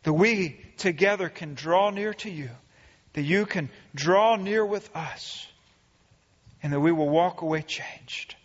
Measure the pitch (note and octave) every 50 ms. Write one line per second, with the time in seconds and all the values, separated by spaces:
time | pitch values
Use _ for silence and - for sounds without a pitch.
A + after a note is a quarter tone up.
0 | _ D#3 D3+ D#3+ G3 A3+ A3+ G3+ F#3 D#3 B2 - - - _ - - G3 E3+ C3+
1 | F#3+ G3+ G#3 F#3+ F#3 D#3+ - - E3+ D3+ C#3+ A#2+ C#3+ D#3+ E3+ F#3 G3+ G#3 G3+ G3
2 | G3+ G#3+ G#3 - - G#3+ F3+ D3+ C#3+ B2 A#2 - _ _ _ _ _ - _ _
3 | _ _ _ D#3 C#3+ D3 F3 G3+ G#3+ G3+ - F#3 D3 B2+ - - - _ - C#3
4 | C#3 E3 F#3 G3 G#3+ A3+ A3+ G#3 F#3+ G3 G#3 A3 G#3+ G3+ G#3 G3+ - - - E3
5 | D#3+ D3 - - - - - - - - _ _ _ _ _ _ _ _ _ _
6 | _ _ _ _ _ _ _ _ _ - - _ - D3 C#3+ C#3 D3 E3 E3+ D#3+
7 | D3+ C#3+ D3+ E3 F3 F#3 F3+ - E3+ D#3+ D#3 D#3 D3+ - - - - - - -
8 | - - - - - - - _